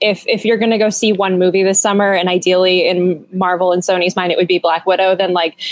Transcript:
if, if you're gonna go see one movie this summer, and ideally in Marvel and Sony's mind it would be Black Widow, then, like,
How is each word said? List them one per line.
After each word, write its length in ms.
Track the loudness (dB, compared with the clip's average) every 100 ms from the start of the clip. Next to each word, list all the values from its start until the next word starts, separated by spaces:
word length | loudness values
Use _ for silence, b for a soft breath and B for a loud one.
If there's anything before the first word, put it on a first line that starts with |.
if, 200 | -2 -2 -4
if 180 | -2
you're 140 | 0 0
gonna 180 | 0 0
go 140 | 0
see 200 | 0 -2
one 280 | 0 0 2
movie 240 | 2 2
this 180 | 0 0
summer, 320 | 0 0 2
and 160 | 0 0
ideally 580 | -2 0 2 2 2 2
in 380 | 0 0 -2 -8
Marvel 400 | -4 -2 0 0
and 100 | 0
Sony's 320 | 0 0 0
mind 160 | -2 -2
it 60 | -2
would 100 | 0
be 120 | 0
Black 260 | 0 -2
Widow, 320 | 0 0 2 2
then, 160 | 0
like, 240 | 0 -2 -6 B